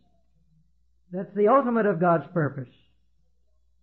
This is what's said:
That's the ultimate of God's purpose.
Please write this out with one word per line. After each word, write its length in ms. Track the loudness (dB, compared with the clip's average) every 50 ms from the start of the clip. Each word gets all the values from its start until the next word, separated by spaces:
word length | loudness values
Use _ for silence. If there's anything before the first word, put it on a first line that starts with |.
| _ _ _ _ _ _ _ _ _ _ _ _ _ _ _ _ _ _ _ _ _ _
That's 220 | -12 -12 -12 -8 -2
the 120 | 0 2 4
ultimate 360 | 4 4 2 0 0 0 0
of 140 | 0 0 0
God's 280 | 2 2 2 0 -2 -4 -4
purpose. 360 | -4 -4 -4 -4 -8 -14 -16 _ _ _ _ _ _ _ _ _ _ _ _ _ _ _ _ _ _ _ _ _ _